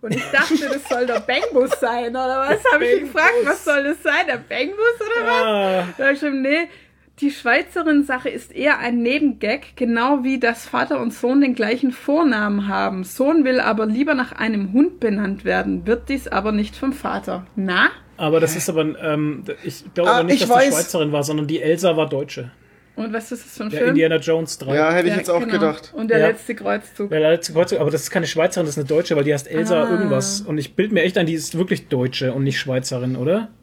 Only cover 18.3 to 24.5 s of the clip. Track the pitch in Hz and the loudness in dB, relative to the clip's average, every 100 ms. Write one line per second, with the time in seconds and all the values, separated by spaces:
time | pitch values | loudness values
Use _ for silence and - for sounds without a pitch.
18.3 | 160 160 165 - 160 156 - 160 151 151 | 4 2 0 -2 0 0 -2 -2 -2 -2
19.3 | 143 - 143 180 - - - 175 240 175 | -4 -10 -10 -10 -12 -10 -2 2 4 4
20.3 | 277 190 240 269 160 170 180 151 147 139 | 2 4 6 6 2 0 0 0 0 0
21.3 | 151 147 156 151 165 180 160 156 139 143 | -2 -2 -2 0 2 2 2 0 -2 -6
22.3 | - 123 - _ _ _ - 220 220 220 | -10 -12 -16 _ _ _ -10 -6 -6 -8
23.3 | 247 - - 214 151 240 147 160 160 156 | -12 -14 -10 -6 0 2 4 4 2 0
24.3 | 160 165 | 0 -2